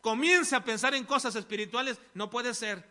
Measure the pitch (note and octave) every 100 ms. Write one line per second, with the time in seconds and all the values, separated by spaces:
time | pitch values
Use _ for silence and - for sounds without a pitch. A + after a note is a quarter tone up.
0 | A3+ A3+ D#4+ F4+ D#4+ C4 - A3 B3+ C4+
1 | A#3 C4+ C4 G#3+ F#3+ G#3 G3+ A#3 C4 A#3
2 | - F3+ G#3 A#3 A#3+ A#3 A3 G3 -